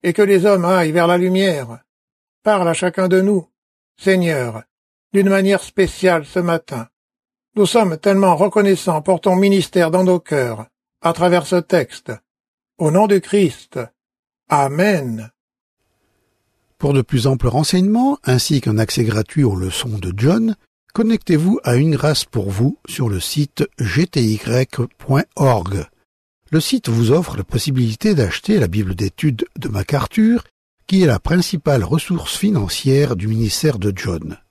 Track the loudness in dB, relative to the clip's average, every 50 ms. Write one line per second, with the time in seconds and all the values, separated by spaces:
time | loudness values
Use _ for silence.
0 | -2 -2 0 2 2 4 4 4 4 4 2 2 2 2 2 2 2 2 2 2
1 | 2 2 2 2 2 0 0 0 0 0 -2 -4 -6 -10 -14 -18 _ _ _ _
2 | _ _ _ _ _ _ _ _ _ 0 0 2 2 0 -2 0 -4 -4 -2 -2
3 | 0 2 2 2 2 2 0 -2 -4 _ _ _ _ _ _ _ _ _ _ _
4 | 0 0 2 2 2 0 -2 -2 -4 -6 -8 -12 -16 _ _ _ _ _ _ _
5 | _ _ 0 2 2 4 2 2 2 2 0 0 -2 -6 _ -2 -2 -2 -2 0
6 | 0 2 2 2 -2 -4 -6 -4 -2 -2 -2 -4 _ -8 -12 -12 -12 _ _ _
7 | _ _ _ _ _ _ _ _ _ _ _ 0 0 2 4 2 2 2 -2 0
8 | 0 2 2 4 4 4 4 2 2 2 2 2 2 2 2 0 0 -2 -2 -2
9 | 0 0 -2 0 2 0 2 4 4 4 4 2 0 0 0 0 2 2 2 2
10 | 2 2 2 0 _ -2 -2 -2 -2 -2 -6 -10 -14 _ _ _ _ _ _ _
11 | -2 -2 0 2 2 2 2 2 0 0 -2 -2 0 _ 0 0 0 -2 -10 -18
12 | _ -14 -14 -14 _ _ _ _ _ _ _ _ _ _ _ -4 -2 2 2 2
13 | 4 4 2 0 0 0 2 2 2 2 -2 -8 -20 _ -10 -10 -10 -10 _ _
14 | _ _ _ _ _ _ _ _ _ _ 0 0 0 0 0 0 2 2 2 0
15 | -2 -6 -8 -10 -12 -16 _ _ _ _ _ _ _ _ _ _ _ _ _ _
16 | _ _ _ _ _ _ _ _ _ _ _ _ _ _ _ _ -2 0 0 0
17 | 0 _ -2 0 0 0 0 0 -2 0 0 0 0 0 0 0 2 2 2 2
18 | 0 0 -2 -2 -2 0 0 0 0 0 -2 0 0 0 0 0 -2 -2 -2 -2
19 | -2 0 0 -2 -4 -2 0 0 0 0 0 -2 -4 -6 -6 -6 -6 -6 -8 -6
20 | -8 -8 -4 0 0 2 2 2 0 -2 -4 _ _ _ _ _ _ _ _ -2
21 | 0 0 0 -2 0 0 0 2 2 0 0 0 0 0 2 2 2 2 0 0
22 | 0 0 0 -2 -4 _ -4 -4 -4 -2 -2 0 0 0 -2 _ _ -14 -6 -4
23 | -2 -2 -2 -4 -4 -4 -4 -4 -4 -4 _ -6 -6 -6 _ -6 -6 -2 0 0
24 | -2 0 0 -2 0 0 -2 -2 -4 -2 0 0 -2 _ -4 -6 -6 -6 _ _
25 | -4 -2 -2 -2 -2 _ _ 0 2 2 2 0 -2 -4 -6 -8 -8 -10 _ _
26 | _ _ _ _ _ _ _ _ _ _ -2 -2 0 0 -4 -4 -2 -2 0 2
27 | 2 4 2 2 0 -2 -8 -10 -8 -4 -4 -4 -2 -2 0 0 0 -2 -2 -2
28 | 0 0 2 2 0 -2 -4 -6 -2 0 0 0 0 0 -2 -2 -2 -4 -4 -4
29 | -4 -6 _ -2 -2 -2 -2 -2 -6 -8 _ -12 -10 -6 -6 -6 -4 -2 -2 -4
30 | -4 -2 0 2 2 2 2 0 -4 _ _ _ _ _ _ _ _ 0 2 4
31 | 4 4 2 0 _ 0 0 0 0 -2 -4 -4 _ 0 0 0 0 -2 -2 -4
32 | -2 -2 -4 -4 -4 -8 -6 -2 -2 0 0 0 -2 -4 -6 -2 0 2 2 2
33 | 2 0 -2 -4 -4 -4 -2 -2 -2 -2 -2 -2 -2 -2 -2 0 -2 -4 -4 -4
34 | -6 -6 -6 -6 -8 -12 -14 -16 _ _